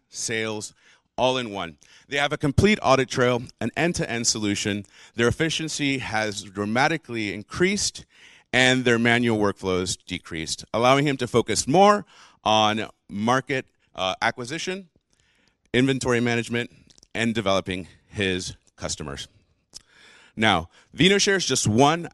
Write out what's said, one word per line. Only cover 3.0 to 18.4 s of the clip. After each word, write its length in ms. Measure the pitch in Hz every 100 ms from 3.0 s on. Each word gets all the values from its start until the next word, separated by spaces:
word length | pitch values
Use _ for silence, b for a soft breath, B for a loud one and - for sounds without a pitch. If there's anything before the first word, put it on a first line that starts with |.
| 131
trail, 320 | - 123 123 127 -
an 100 | 113 -
end-to-end 500 | 165 175 156 117 117
solution. 600 | 117 104 101 107 101 98 B B
Their 140 | 107 120
efficiency 680 | 113 160 - 160 - 143 135
has 440 | 110 107 107 104
dramatically 920 | 104 95 104 113 151 160 - 117 104
increased, 720 | 98 104 - 180 202 - - - b b b b
and 360 | 123 127 127 123
their 120 | 117
manual 400 | 120 117 120 110
workflows 600 | 101 - 95 92 92 - -
decreased, 580 | 87 - 82 80 - -
allowing 340 | 107 123 139 147
him 120 | 135
to 80 | 123
focus 420 | 117 110 101 -
more 380 | 165 202 208 - b b b
on 460 | - 110 107 107 104 - _
market, 580 | 98 113 127 - 131 - _ _
uh, 200 | - 92 90
acquisition, 680 | 113 123 120 160 - 190 180 _ _ _ _ _ _ _ _
inventory 460 | 120 135 135 131 120
management, 500 | 120 117 113 117 120 - _ _ _
and 200 | - 117
developing 540 | 110 98 95 90 92 - - _
his 480 | - 95 92